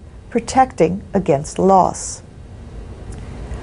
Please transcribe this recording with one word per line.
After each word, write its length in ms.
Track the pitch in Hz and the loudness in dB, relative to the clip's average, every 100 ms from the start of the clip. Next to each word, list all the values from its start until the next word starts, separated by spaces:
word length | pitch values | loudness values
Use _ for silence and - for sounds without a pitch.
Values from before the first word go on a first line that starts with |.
| - - - | -18 -20 -6
protecting 720 | 240 - 262 262 - 160 196 - 196 | -4 0 4 4 4 2 0 -4 -2
against 420 | 180 143 151 - | 2 0 0 2
loss. 640 | 185 190 - - - - - - - - - - - - - - - - - - | 6 6 4 0 -10 -12 -16 -20 -18 -16 -16 -14 -14 -14 -14 -12 -12 -12 -10 -10